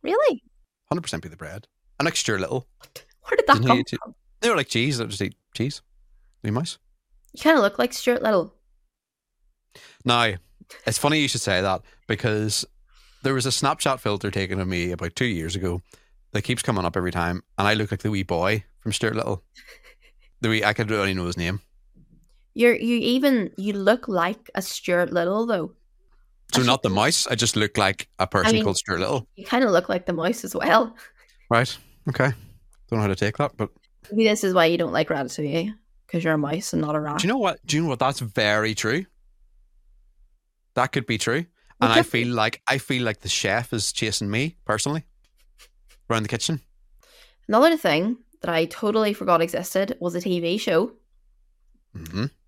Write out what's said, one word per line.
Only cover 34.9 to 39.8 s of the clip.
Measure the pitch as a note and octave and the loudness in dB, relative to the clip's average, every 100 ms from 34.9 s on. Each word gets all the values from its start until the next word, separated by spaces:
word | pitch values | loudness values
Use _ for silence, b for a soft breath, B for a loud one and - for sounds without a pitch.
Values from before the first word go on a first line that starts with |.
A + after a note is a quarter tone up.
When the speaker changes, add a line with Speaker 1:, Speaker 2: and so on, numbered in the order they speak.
Speaker 1:
like | A2+ D3+ | -2 -2
Ratatouille, | D3+ C3 - D3 D3+ F#3+ G#3+ _ _ _ | -2 -4 -6 -4 -2 -4 -8 _ _ _
'cause | E3+ E3 | -4 0
you're | |
a | D#3 | 0
mouse | C#3+ D3+ - | -2 -4 -4
and | E3 | -4
not | D#3 D3+ | -2 -4
a | |
rat. | D3+ D3+ | -4 -2
Speaker 2:
Do | F#3+ | -2
you | |
know | C4 | 0
what? | G3 - - | -2 -4 -4
Do | D3 | -2
you | |
know | E3 | 0
what? | B2 | 0
That's | C3 C#3 | 0 0
very | A#2 A2 G#2+ G#2+ A2 A2 | -4 0 2 2 0 -2
true. | A2 C#3+ F#3+ _ _ _ _ _ _ _ | -2 -2 -4 _ _ _ _ _ _ _